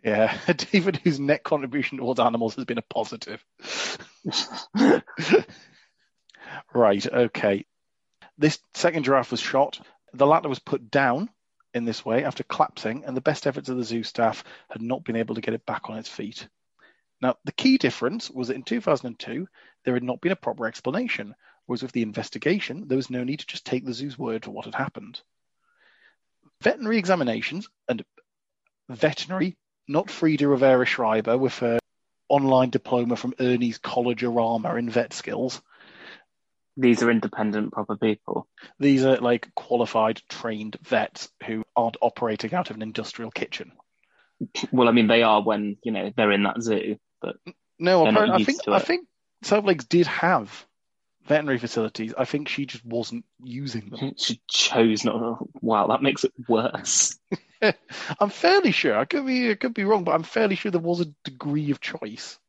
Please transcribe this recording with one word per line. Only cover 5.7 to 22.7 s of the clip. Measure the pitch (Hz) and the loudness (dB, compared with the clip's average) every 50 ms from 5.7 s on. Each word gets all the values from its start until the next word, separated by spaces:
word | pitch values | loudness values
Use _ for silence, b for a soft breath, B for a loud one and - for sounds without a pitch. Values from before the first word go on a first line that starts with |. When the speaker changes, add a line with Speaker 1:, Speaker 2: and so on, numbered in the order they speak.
| b b b b b b b b _ _ _ _ B B B B B B B _ _ | b b b b b b b b _ _ _ _ B B B B B B B _ _
Speaker 1:
Right, | 120 120 104 101 101 - | 4 6 6 6 4 0
okay. | - - 123 123 113 - - - 104 98 98 - _ _ _ _ _ _ _ _ _ _ _ b b b | -2 2 2 0 2 0 0 0 0 0 0 -4 _ _ _ _ _ _ _ _ _ _ _ b b b
This | - 143 156 - - _ _ _ | 2 2 2 2 0 _ _ _
second | - - 175 165 160 139 | 0 0 0 2 2 2
giraffe | 131 139 135 120 - | 4 4 4 4 0
was | 123 113 | -4 -4
shot. | - - - 135 143 143 - - b b b b _ _ - | -4 0 2 2 2 2 -2 -14 b b b b _ _ 2
The | 127 139 | 4 6
latter | 143 156 165 - 151 | 6 6 4 4 0
was | 131 - | -6 -6
put | _ - - 131 123 110 | _ -6 -6 -6 -6 0
down | - 143 135 127 120 104 104 127 _ _ _ _ _ _ _ _ - | 0 2 2 2 2 0 -4 -6 _ _ _ _ _ _ _ _ -6
in | 123 117 | -4 -4
this | 117 110 - - | -4 -6 -6 -4
way | - 113 127 147 | 0 0 0 0
after | 143 - - 131 | -2 -6 -6 -8
collapsing, | _ - - 151 - _ - - 110 113 143 151 | _ 0 0 0 -2 _ -8 -6 -6 -6 -6 -8
and | 147 127 | -8 -8
the | 131 | -2
best | - 151 151 - - | 0 -2 -2 0 -4
efforts | 147 131 147 - - | -4 -4 -4 -8 -6
of | 127 | -6
the | 127 117 | -4 -4
zoo | 110 117 117 110 | -4 -4 -6 -6
staff | - - - 117 113 107 - - B B B B B | -6 -2 0 0 0 0 -4 -14 B B B B B
had | - 110 | -12 -10
not | 113 117 131 - - | -6 -6 -6 -6 -6
been | - 113 | -6 -4
able | 113 113 113 113 | -4 -4 -4 -6
to | 113 | -6
get | - - 113 | -4 -4 -6
it | 113 _ | -6 _
back | - 120 113 - - | -2 -2 -2 -2 -8
on | 110 | -12
its | 113 113 - | -12 -12 -12
feet. | - - 110 104 - - - - _ _ _ _ _ b b b b b b _ _ _ | -12 -10 -10 -10 -12 -14 -20 -20 _ _ _ _ _ b b b b b b _ _ _
Now, | 131 127 123 _ _ | -2 -2 -2 _ _
the | 151 | -8
key | - - - 262 185 | -8 0 4 4 4
difference | - - 131 - - - 131 202 233 - - | 6 4 0 0 0 -2 -2 -2 -4 -10 -10
was | - 127 123 | -8 -6 -4
that | 117 131 | -4 -4
in | 131 127 | -6 -4
two | - 226 240 | -4 -4 -2
thousand | 214 - 151 131 - | 2 0 0 0 -2
and | 123 113 _ | -10 -12 _
two, | - - 117 143 185 - b b b b b b _ | -12 -10 -8 -8 -8 -10 b b b b b b _
there | 127 123 | -2 -2
had | 123 123 | 0 -2
not | 123 123 - | -4 -6 -4
been | - 170 | -2 -4
a | 190 | -4
proper | _ - - - - 117 | _ -4 -8 -6 -4 -6
explanation, | 110 - - _ 127 143 202 254 240 - - 104 101 - b b b b b b | -6 -6 -4 _ -4 -2 -2 -4 -4 -6 -6 -8 -12 -16 b b b b b b
whereas | - 127 113 127 | -6 -6 -6 -6
with | 123 | -4
the | - 123 | -2 -2
investigation, | 117 107 104 120 113 - - 110 - 147 185 208 - - | -2 -2 -4 -8 -8 -8 -10 -4 0 0 0 0 -2 -6